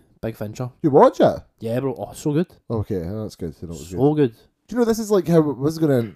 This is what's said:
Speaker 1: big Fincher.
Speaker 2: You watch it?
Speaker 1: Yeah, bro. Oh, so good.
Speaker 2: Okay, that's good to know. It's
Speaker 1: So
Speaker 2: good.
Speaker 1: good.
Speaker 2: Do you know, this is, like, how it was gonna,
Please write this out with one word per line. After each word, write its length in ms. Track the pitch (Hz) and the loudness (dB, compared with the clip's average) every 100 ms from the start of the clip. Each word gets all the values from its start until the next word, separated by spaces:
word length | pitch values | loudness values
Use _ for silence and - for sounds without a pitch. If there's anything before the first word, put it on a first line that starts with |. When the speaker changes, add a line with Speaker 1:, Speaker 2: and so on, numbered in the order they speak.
| _ _ | _ _
Speaker 1:
big 140 | 113 113 | -10 -8
Fincher. 340 | 107 107 123 - | -10 -10 -12 -4
Speaker 2:
You 80 | 156 | 2
watch 280 | 139 254 - | 6 6 6
it? 180 | 151 - - _ | 2 0 -8 _
Speaker 1:
Yeah, 200 | 113 120 | -6 -4
bro. 160 | 135 117 | -4 -6
Oh, 160 | 101 | -10
so 180 | - 156 | -8 -2
good. 140 | 147 185 _ - | -2 -2 _ -8
Speaker 2:
Okay, 300 | 117 98 98 | -6 -4 -4
that's 360 | 82 107 104 - | -6 -8 -10 -10
good 220 | 85 71 | -10 -10
to 60 | 82 | -14
know. 80 | |
It's 160 | 82 85 | -14 -10
Speaker 1:
So 240 | 95 139 | 0 2
Speaker 2:
good. 200 | 151 135 | 2 0
Speaker 1:
good. 40 | 113 _ _ - | -2 _ _ -8
Speaker 2:
Do 80 | 240 | -2
you 40 | |
know, 60 | 226 | 0
this 140 | 226 | -2
is, 100 | 208 | 0
like, 180 | 202 175 | 0 4
how 120 | 170 151 | 4 2
it 80 | 120 | 0
was 200 | 139 160 | -4 0
gonna, 320 | 160 131 113 | 2 2 0